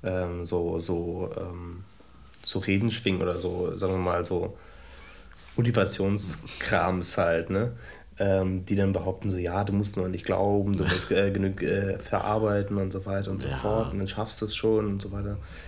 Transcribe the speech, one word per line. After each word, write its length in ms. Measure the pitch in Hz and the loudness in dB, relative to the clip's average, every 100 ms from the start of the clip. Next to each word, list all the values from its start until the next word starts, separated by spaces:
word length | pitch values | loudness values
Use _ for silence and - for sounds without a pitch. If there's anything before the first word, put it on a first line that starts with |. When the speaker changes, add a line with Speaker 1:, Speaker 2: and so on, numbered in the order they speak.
Speaker 1:
ähm, 460 | - 92 90 87 85 | 0 0 0 -4 -2
so, 320 | 87 85 85 | 0 0 -2
so, 500 | 82 87 85 87 92 - | 0 -2 -2 -2 -4 -4
ähm, 460 | 92 87 87 87 95 - - - - - - | -6 -8 -10 -10 -14 -20 -20 -20 -20 -10 -4
so 140 | 95 | -2
Reden 320 | 92 98 113 | 2 4 4
schwingen 300 | 107 - 92 | 2 2 2
oder 160 | 90 87 | 2 0
so, 400 | 90 87 90 82 | -2 0 -2 0
sagen 160 | 92 | 0
wir 60 | 92 | 2
mal, 260 | 90 87 87 | 2 0 0
so 320 | 90 90 - - - - - - - - - - - | 0 -2 -6 -18 -20 -18 -18 -18 -18 -20 -20 -10 0
Motivationskrams 1600 | 120 117 95 - 98 101 98 78 - - - 92 87 92 85 - | 2 4 4 4 2 2 0 -2 -6 -6 0 2 4 2 0 2
halt, 320 | 85 82 82 | 4 2 2
ne? 220 | 95 120 120 - - - - | 0 0 -4 -14 -16 -18 -2
Ähm, 460 | 101 95 92 92 90 | 2 4 2 0 0
die 100 | 101 | 2
dann 160 | 98 | 2
behaupten 380 | 95 87 92 101 | 2 0 -4 -2
so, 60 | 92 | -2
ja, 260 | 87 90 | 0 0
du 80 | 101 | 0
musst 240 | 101 104 - | 2 0 0
nur 100 | 92 | -2
an 60 | |
dich 120 | 92 | -2
glauben, 520 | - 90 101 101 98 98 | -2 2 4 4 2 2
du 80 | |
musst, 260 | 90 92 - | 2 0 2
äh, 200 | 90 98 | 4 4
genug, 300 | 98 98 95 | 4 0 0
äh, 340 | 87 98 98 95 | 0 0 0 -2
verarbeiten 800 | - 104 - 107 107 104 101 101 | -2 -2 2 2 2 2 0 0
und 140 | 95 | -2
so 140 | 95 95 | -4 -4
weiter 260 | 98 98 | -4 -2
und 100 | 98 | -4
so 60 | - | -2
Speaker 2:
Ja. 80 | - | -2
Speaker 1:
fort 360 | 104 110 113 | 0 2 0
und 60 | 98 | -2
dann 80 | 95 | -4
schaffst 320 | - 110 - | -4 -6 -4
du 40 | 107 | -4
es 100 | - | 0
schon 300 | 110 110 107 | 4 4 2
und 160 | 98 | -2
so 120 | 98 | -4
weiter. 240 | 101 101 101 - - | -6 -4 -6 -8 -14